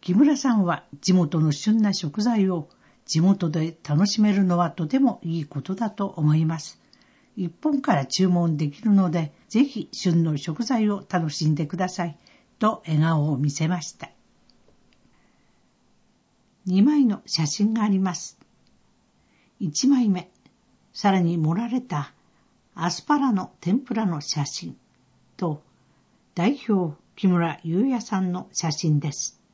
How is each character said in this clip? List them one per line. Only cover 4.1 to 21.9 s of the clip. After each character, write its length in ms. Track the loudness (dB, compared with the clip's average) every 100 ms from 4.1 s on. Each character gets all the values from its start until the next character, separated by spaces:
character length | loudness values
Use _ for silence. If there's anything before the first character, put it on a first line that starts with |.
| 2
め 100 | 2
る 120 | 4
の 120 | 2 2
は 140 | 0
と 160 | -2 -2
て 120 | 2
も 220 | 2 0
い 180 | -6 -6
い 40 |
こ 160 | -4 -8
と 140 | -8
だ 160 | -4 -6
と 160 | -4 -8
思 280 | 0 2
い 120 | 4 2
ま 120 | -2
す。 220 | -10 -20 _ _ _ _ _ -8
一 140 | -8
本 320 | -4 -2 -2
か 120 | 2
ら 120 | 0 0
注 200 | 0 2
文 280 | 4 2 0
で 140 | -2
き 100 | -2
る 100 | 2
の 180 | 4 4
で、 240 | 0 -4 _ _
ぜ 160 | 0
ひ 260 | 0 0 -12
旬 320 | -4 0 2
の 140 | 2 -2
食 260 | -6 -6
材 240 | -2 0 0
を 160 | -2 -4
楽 200 | -4 -2
し 160 | -2 0
ん 60 |
で 120 | 0 -2
く 100 | -4
だ 140 | -6
さ 160 | -4 -8
い、 120 | -8 _ _ _ _
と 240 | -2 -2 -2
笑 140 | 2
顔 300 | 2 2 0
を 60 | 0
見 140 | -2
せ 180 | -2 -2
ま 140 | -2
し 100 | -6
た。 180 | -16 -20 _ _ _ _ _ _ _ _ _ _ _ _ _ _ _ _ _ _ _ _ _ _ _ _ _
二 160 | -2 4
枚 240 | 4 4
の 160 | 2 0 -6
写 200 | -4 -2
真 280 | 0 0
が 80 | 0
あ 60 | 0
り 100 | 0
ま 160 | 0
す。 240 | -4 -12 _ _ _ _ _ _ _ _ _ _ _ _ _
一 300 | -6 0 2
枚 200 | 4 2
目、 220 | 0 -4 _ _ _ _ _ _
皿 280 | -2 2 2
に 160 | 2 0
盛 220 | 0 0
ら 80 | -2
れ 120 | -4
た 320 | -4